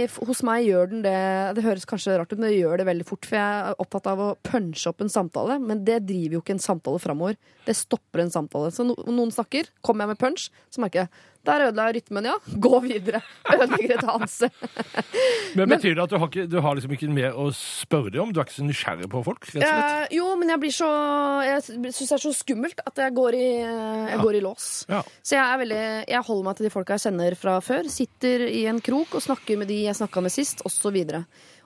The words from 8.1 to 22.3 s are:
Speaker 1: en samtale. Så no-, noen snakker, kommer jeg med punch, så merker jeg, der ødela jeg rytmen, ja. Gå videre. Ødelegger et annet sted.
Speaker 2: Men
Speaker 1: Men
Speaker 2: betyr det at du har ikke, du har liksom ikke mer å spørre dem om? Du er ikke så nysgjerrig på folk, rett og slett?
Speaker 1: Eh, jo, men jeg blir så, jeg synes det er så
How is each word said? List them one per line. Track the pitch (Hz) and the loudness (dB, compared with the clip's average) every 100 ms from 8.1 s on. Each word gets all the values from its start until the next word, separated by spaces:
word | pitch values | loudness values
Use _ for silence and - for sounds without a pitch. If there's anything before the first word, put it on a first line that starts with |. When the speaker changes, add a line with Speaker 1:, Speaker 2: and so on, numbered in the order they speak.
| - | -2
Speaker 1:
en | 175 | 0
samtale. | 165 151 147 160 | -2 -4 -4 -4
Så | 170 247 | -2 -2
no-, | - | -2
noen | - 240 233 - | -2 0 0 -2
snakker, | - 277 - _ | -2 -2 -4 _
kommer | - 214 208 | -2 0 0
jeg | |
med | 214 | 0
punch, | 254 359 - _ - | -2 -2 -8 _ -12
så | 262 | -6
merker | 202 180 | -2 -2
jeg, | 180 - - _ | -2 -8 -20 _
der | 294 294 262 | 2 4 4
ødela | 214 226 | 2 0
jeg | 226 | -2
rytmen, | - 202 233 | -4 -4 -2
ja. | 403 - 208 | -4 -6 2
Gå | 247 262 | 6 6
videre. | 247 208 190 220 - - - | 4 -2 -2 -4 -6 -6 2
Ødelegger | 359 254 - 427 | 4 4 4 2
et | 240 | 2
annet | 226 220 214 | 2 0 -2
sted. | - 247 - - - - - - 453 523 466 381 190 | 0 -2 -2 -12 -8 -6 -4 -2 2 2 2 0 2
Speaker 2:
Men | 247 | 4
Speaker 1:
Men | 302 | 6
Speaker 2:
betyr | 190 160 | 4 2
det | |
at | 175 | 2
du | 190 | 0
har | 160 | 0
ikke, | 190 175 | -2 -2
du | 170 | 0
har | 147 139 | 2 0
liksom | 135 | -4
ikke | 139 151 | -4 -2
mer | 139 131 127 | 0 0 0
å | 143 - | -2 -4
spørre | - - - 156 104 | -6 -6 0 2 2
dem | 127 226 | -2 -2
om? | |
Du | 160 | -2
er | |
ikke | - - | -2 -2
så | 143 | -2
nysgjerrig | 139 - 85 95 | -2 -4 -6 -6
på | 123 | -4
folk, | 123 - - | -4 -6 -6
rett | 151 | 0
og | |
slett? | 302 302 294 302 294 | 2 2 0 0 -2
Speaker 1:
Eh, | 330 | -2
jo, | 370 359 | 0 0
men | 330 | 0
jeg | 320 | 0
blir | 294 - | 0 0
så, | 311 294 294 294 285 277 269 | 0 2 0 0 0 0 0
jeg | 277 | 0
synes | - 233 247 247 | -2 -8 -6 -4
det | 262 285 | -2 0
er | |
så | 302 | 0